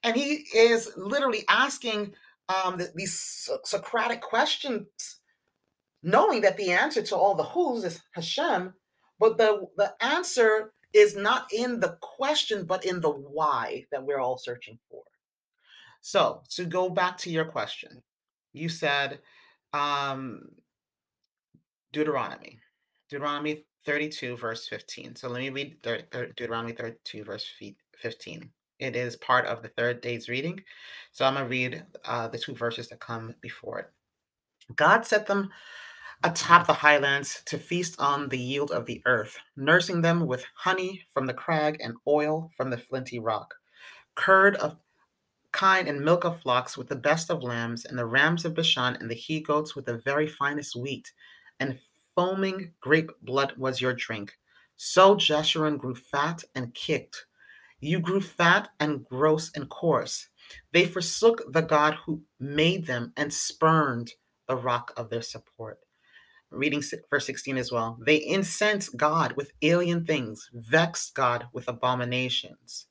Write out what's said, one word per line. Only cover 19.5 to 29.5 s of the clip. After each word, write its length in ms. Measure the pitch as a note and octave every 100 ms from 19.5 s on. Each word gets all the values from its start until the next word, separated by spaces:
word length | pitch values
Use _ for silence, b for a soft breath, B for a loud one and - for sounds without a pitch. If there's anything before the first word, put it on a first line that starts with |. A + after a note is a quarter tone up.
| b _
um, 760 | D3 C#3+ C#3+ C#3 C3+ C3+ G#2+ - _ _ _ _ _ _ _ _ _ _ _ _ _ _
Deuteronomy. 680 | D3 D3+ C3+ G#2 - - - _ _ _ _ _
Deuteronomy 560 | C#3+ D3 D3 D3+ D3+ _ _
thirty-two, 520 | - D3 D3+ D3+ B2 A#2+
verse 320 | A#2 A#2 -
fifteen. 480 | - - - A#2+ A#2+
So 120 | B2+
let 120 | B2
me 80 | C3+
read 320 | C3 C#3 -
Deut-, 280 | A#2 A2+ -
Deut-, 260 | B2 A#2 -
Deuteronomy 360 | A#2 A#2 A#2
thirty-two, 520 | A#2 A#2 A2+ - G#2+
verse 220 | G#2+ G2+ - -
fe-, 180 | G#2 G2+ _ _
fifteen. 540 | A2+ - - E3 A#2+ _ _ _
It 160 | C3
is 220 | A#2+ B2 A2+
part 300 | - B2
of 160 | A#2+